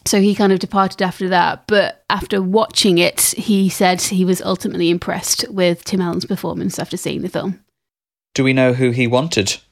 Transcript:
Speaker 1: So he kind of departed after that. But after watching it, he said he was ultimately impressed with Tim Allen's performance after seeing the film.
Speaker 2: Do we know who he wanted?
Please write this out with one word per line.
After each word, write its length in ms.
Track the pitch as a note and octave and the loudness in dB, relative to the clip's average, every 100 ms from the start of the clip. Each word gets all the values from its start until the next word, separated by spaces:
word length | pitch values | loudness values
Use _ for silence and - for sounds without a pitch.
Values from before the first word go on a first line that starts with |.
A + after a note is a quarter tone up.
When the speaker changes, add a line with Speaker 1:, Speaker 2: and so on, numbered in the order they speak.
| - | 0
Speaker 1:
So 140 | G#3 | 2
he 160 | G3+ G3 | 4 4
kind 160 | G3+ | 2
of 80 | F#3 | 2
departed 420 | F#3+ G3+ F#3+ - | 0 0 0 0
after 280 | F#3 - F#3 | -4 -4 -2
that. 360 | F3+ E3+ - - | 2 2 -2 0
But 380 | G#3 F3+ - - | 2 2 -4 -6
after 320 | F#3 - G3 | -4 -2 -2
watching 560 | F#3 G#3 G#3+ - G#3 E3+ | 0 0 0 0 2 4
it, 240 | E3 - - - | 2 0 -2 -2
he 320 | G#3+ G3 F#3+ | 0 2 2
said 320 | - F#3 F3+ | 2 0 0
he 240 | - F#3 F#3 | -2 0 0
was 160 | F3+ | 0
ultimately 480 | G3 F#3 G#3+ F3+ E3+ | -2 -4 -4 -2 0
impressed 560 | F3 - F3 - - - | 0 -2 -6 -4 -4 -4
with 360 | G3 F3+ E3+ - | 0 0 0 -2
Tim 160 | F#3 | -2
Allen's 240 | F3 E3+ - | -2 -4 -4
performance 520 | G3 E3+ - F#3+ - | -6 -6 -4 -6 -6
after 200 | - F3 | -8 -8
seeing 240 | E3 D3 | -6 -6
the 80 | F#3 | -6
film. 340 | - F#3+ F3+ _ _ _ _ _ _ _ | -6 -6 -8 _ _ _ _ _ _ _
Speaker 2:
Do 100 | - | -2
we 80 | C3 | 0
know 220 | C3 B2+ | 4 2
who 180 | B2 B2+ | 2 0
he 160 | A#2+ A#2+ | 2 2
wanted? 540 | B2 E3 - G2 - _ | 2 0 -2 -2 -4 _